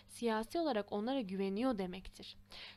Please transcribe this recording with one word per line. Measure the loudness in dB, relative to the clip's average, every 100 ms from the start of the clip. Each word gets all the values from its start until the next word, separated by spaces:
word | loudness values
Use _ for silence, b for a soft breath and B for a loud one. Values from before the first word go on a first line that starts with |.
| -16
siyasi | -2 0 2 2 2
olarak | 2 2 0
onlara | 0 2 0
güveniyor | 0 0 2 2 2 2
demektir. | 0 -4 -10 -12 -14 -14 -16 B B